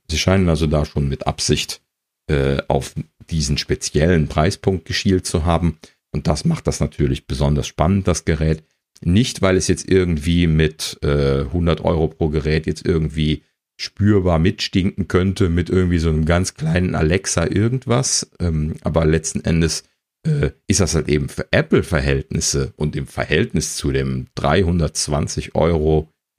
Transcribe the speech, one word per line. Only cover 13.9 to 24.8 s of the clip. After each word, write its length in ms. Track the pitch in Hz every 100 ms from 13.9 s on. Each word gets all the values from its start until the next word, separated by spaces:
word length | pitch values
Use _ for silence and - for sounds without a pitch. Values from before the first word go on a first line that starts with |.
| - 101 101 90 80
mitstinken 680 | 90 - - 98 95 - 90
könnte 420 | 92 95 92 92
mit 200 | 85 85
irgendwie 280 | 92 90 87
so 100 | 82
einem 160 | 78 80
ganz 280 | 87 92
kleinen 420 | - 160 175 90 82
Alexa 500 | 78 95 - - 80
irgendwas. 840 | - 117 131 - 123 131 - - -
Ähm, 360 | 87 78 78 -
aber 220 | - 80 78
letzten 360 | 80 - -
Endes, 400 | - 82 80 - - _ _ _ 160
äh, 260 | 147 69 - -
ist 120 | 98
das 160 | 85 85
halt 140 | -
eben 180 | 73 67
für 160 | - -
Apple-Verhältnisse 1200 | 92 - 127 - 78 69 67 - 76 - 71 65 -
und 180 | 76 71
im 100 | 65
Verhältnis 680 | - - 80 113 82 - -
zu 160 | 71
dem 360 | 67 67 65 64
dreihundertzwanzig 1200 | - - 87 92 87